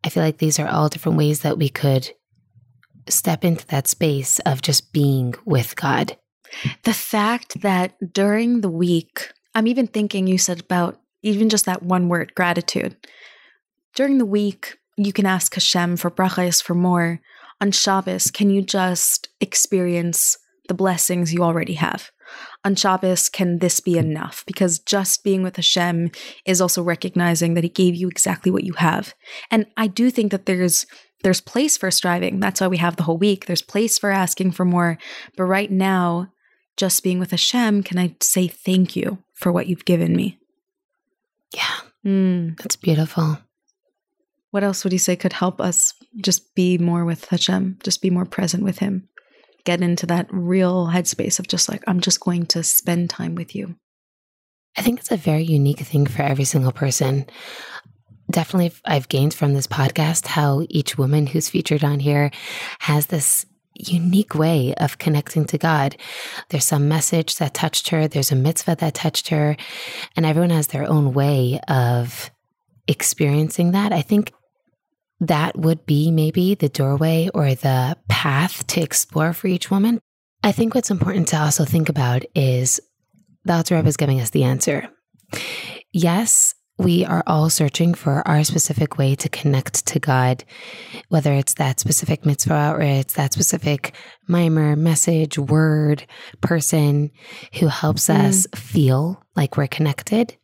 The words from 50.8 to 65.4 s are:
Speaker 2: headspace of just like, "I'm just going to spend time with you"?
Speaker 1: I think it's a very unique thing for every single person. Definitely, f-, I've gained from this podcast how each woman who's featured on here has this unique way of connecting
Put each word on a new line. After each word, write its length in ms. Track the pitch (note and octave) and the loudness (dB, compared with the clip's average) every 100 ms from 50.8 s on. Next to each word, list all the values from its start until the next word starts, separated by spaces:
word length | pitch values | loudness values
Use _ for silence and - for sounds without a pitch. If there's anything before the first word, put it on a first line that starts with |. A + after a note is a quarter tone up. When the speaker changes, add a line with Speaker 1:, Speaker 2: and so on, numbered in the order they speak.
| E3+ | 0
Speaker 2:
headspace 520 | F3 F3 - - - | 0 -2 -4 -4 -4
of 100 | F#3 | -4
just 200 | F3+ - | -2 -2
like, 140 | - - | -4 -2
"I'm 140 | F3+ | 0
just 200 | F3+ - | 0 -2
going 260 | - F3 E3+ | -2 -2 -2
to 160 | E3+ | -2
spend 480 | E3 - - F3 F3 | 0 -2 0 -2 -2
time 240 | - E3+ | -4 -8
with 200 | E3+ E3+ | -6 -8
you"? 220 | G3 F#3+ E3+ _ _ _ _ _ _ _ _ _ - | -10 -10 -14 _ _ _ _ _ _ _ _ _ -2
Speaker 1:
I 60 | |
think 160 | B3 B3 | -2 -2
it's 100 | - | -4
a 60 | G#3+ | -2
very 260 | E3 D#3 | 0 0
unique 380 | D#3+ D3+ C#3 C#3+ | 2 2 2 0
thing 260 | C3+ C#3+ C#3+ | -2 0 0
for 160 | - | 0
every 220 | C#3+ C#3 | -2 0
single 280 | C3+ D3+ C3 | 0 2 0
person. 540 | - C#3 - C3 C#3 C3+ - - - - - _ _ _ - - | 0 -2 0 0 -2 -4 -14 -18 -18 -16 -18 _ _ _ -10 -2
Definitely, 360 | - D#3+ F#3 F3 | -2 0 0 0
f-, 140 | - - | -2 -2
I've 220 | D3 C3 | -2 0
gained 260 | C3+ C#3+ | 0 0
from 180 | - D3 | 0 0
this 140 | C#3 C3 | 0 -2
podcast 600 | - C3+ - D#3 E3 - | 0 0 0 -2 -2 -2
how 380 | - D3 C#3 E3+ | 0 2 0 0
each 260 | D#3 - - | -2 -2 -2
woman 300 | C3+ D3+ C#3+ | 0 2 0
who's 240 | E3 - | -2 -2
featured 340 | - - D3+ | -2 0 0
on 160 | D3 D3 | 0 0
here 300 | C#3 C#3+ D3 - - - - - | 2 2 0 -2 -14 -12 -12 -6
has 260 | - D3 D3 | 0 0 0
this 380 | E3 C#3 - - _ _ | -2 0 -2 -4 _ _
unique 600 | - - F3 F3 F#3+ G#3 | -16 -2 0 4 2 2
way 400 | D3+ D#3+ D#3+ B2+ - | 0 2 2 0 0
of 200 | - - | -2 -2
connecting 460 | - D3 - D#3+ | 0 0 0 -2